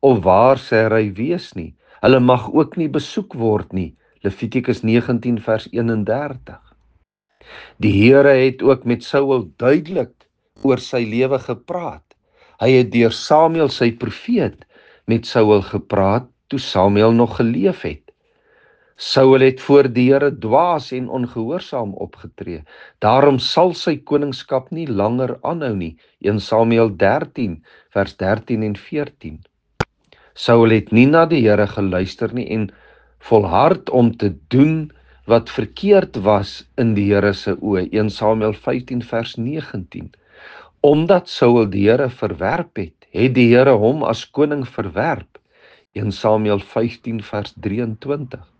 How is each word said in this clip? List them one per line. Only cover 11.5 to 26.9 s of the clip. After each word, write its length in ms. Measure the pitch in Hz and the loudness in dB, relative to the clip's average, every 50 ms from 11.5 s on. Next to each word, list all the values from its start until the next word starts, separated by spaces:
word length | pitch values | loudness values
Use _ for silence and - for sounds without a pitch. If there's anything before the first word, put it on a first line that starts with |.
| 123 - _ - 170 180 175 147 87 78 _ _ _ _ _ _ _ _ _ _ _ _ | -10 -12 _ -12 -10 -10 -10 -10 -12 -14 _ _ _ _ _ _ _ _ _ _ _ _
Hy 120 | 101 123 131 | 0 4 4
het 180 | 127 127 110 | 4 4 4
deur 220 | 95 120 117 113 113 | 2 2 2 2 2
Samuel, 560 | - - - 151 151 160 165 165 165 156 135 | -2 -2 2 4 4 4 4 2 0 0 -2
sy 240 | - - 127 120 117 | 0 0 -2 -2 -2
profeet, 720 | - 95 - - - - - 240 220 156 98 76 _ - _ _ _ _ _ _ _ _ | -2 -8 -10 -10 -12 -6 -4 -2 0 0 -2 -4 _ -20 _ _ _ _ _ _ _ _
met 200 | - 113 113 117 | -2 -2 -2 -2
Saul 360 | - - 123 110 107 107 101 95 | -2 0 2 4 4 4 2 2
gepraat 640 | - - 104 - _ - 98 95 98 101 120 131 - _ _ _ _ | -2 -8 -8 -6 _ -2 0 0 2 0 -2 -4 -6 _ _ _ _
toe 80 | - 135 | -8 -8
Samuel 540 | - - - 101 92 101 101 101 107 113 113 | -8 -4 0 2 2 2 4 4 4 4 4
nog 220 | 117 120 113 - - | 4 2 0 0 -2
geleef 480 | 123 113 120 - 190 190 180 - - 82 | -2 -2 0 0 0 -2 -2 -2 -8 -10
het. 200 | 76 - _ _ _ _ _ _ _ _ _ _ _ _ _ _ _ _ _ _ _ _ | -10 -12 _ _ _ _ _ _ _ _ _ _ _ _ _ _ _ _ _ _ _ _
Saul 460 | - - - 135 135 135 131 131 131 | -10 -2 2 4 6 6 6 6 6
het 140 | 131 131 131 | 4 2 0
voor 240 | - - 143 143 143 135 117 | -2 4 4 4 4 4 2
die 140 | 120 123 127 | 0 2 2
Here 220 | 135 139 143 143 135 120 | 2 2 2 0 -4 -4
dwaas 460 | 110 110 110 139 170 175 175 151 123 - | -4 0 2 2 2 2 -2 -4 -6 -8
en 180 | 131 127 127 - - | -10 -10 -10 -8 -6
ongehoorsaam 800 | 131 123 120 - 120 113 113 151 185 - - - 131 117 101 95 - | -6 -8 -6 -6 -8 -8 -6 -6 -8 -10 -8 -8 -8 -8 -8 -8 -10
opgetree. 640 | - - - - - 90 _ - 101 - 87 78 78 _ - - - - _ _ | -12 -14 -14 -18 -20 -20 _ -16 -14 -12 -12 -14 -14 _ -20 -20 -20 -20 _ _
Daarom 400 | - 107 117 131 139 147 139 127 | 0 2 4 4 4 4 4 2
sal 380 | - - - - 170 185 170 - | -2 -2 0 2 2 2 0 -4
sy 220 | - - 160 135 | -4 -4 -4 -6
koningskap 720 | 131 - 147 143 143 143 131 131 - _ 143 131 127 - - | -4 -2 -2 -2 -2 -2 -8 -10 -10 _ -6 -6 -4 -6 -10
nie 140 | 160 165 143 | -10 -6 -6
langer 460 | 117 98 98 107 117 123 131 120 120 - - | -4 -2 -2 0 0 -2 -2 -4 -6 -6 -6
aanhou 300 | - 170 170 151 127 107 95 | -8 -6 -4 -4 -4 -4 -4
nie. 140 | 87 82 78 _ _ _ _ _ | -6 -8 -10 _ _ _ _ _
Een 240 | - 98 104 107 | -4 -2 -2 -2
Samuel 480 | 95 - - 110 117 113 117 113 113 113 | -2 -2 0 2 2 2 4 2 2 0